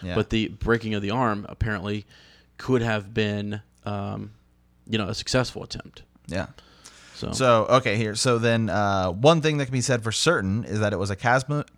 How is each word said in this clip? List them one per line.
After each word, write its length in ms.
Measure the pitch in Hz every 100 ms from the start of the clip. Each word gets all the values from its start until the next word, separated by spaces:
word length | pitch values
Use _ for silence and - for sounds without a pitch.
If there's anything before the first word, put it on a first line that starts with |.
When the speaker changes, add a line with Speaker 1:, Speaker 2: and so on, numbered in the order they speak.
Speaker 1:
Yeah. 140 | 92 90
Speaker 2:
But 140 | 104
the 160 | 113 104
breaking 460 | 101 - 117 110 104
of 60 |
the 100 | 101
arm 340 | 117 120 104 -
apparently 560 | - 110 104 101 104 - - - - _ -
could 240 | - 127
have 320 | 117 107 101
been, 480 | 113 104 104 104 104 - _ 104
um, 460 | 101 101 104 104 110 _ _ _ _ -
you 120 | 110
know, 100 | 95
a 80 | 101
successful 480 | - 127 120 -
attempt. 400 | 98 - - - - _ -
Speaker 1:
Yeah. 200 | 87 80 - - - - - - -
Speaker 2:
So. 160 | -
Speaker 1:
So, 340 | 110 127 113 104
okay, 260 | 127 - 120
here. 200 | 110 107
So 220 | 131 117
then, 320 | 117 113 110
uh, 420 | 95 101 98 92
one 280 | 90 143 165
thing 200 | 156 147
that 60 | 127
can 40 |
be 60 | 131
said 220 | 117 123
for 80 | 110
certain 540 | 104 160 165 95 104 101
is 160 | 104
that 100 | 104
it 60 | 98
was 100 | 98
a 60 | 98
chasm-, 480 | 120 127 131 147 -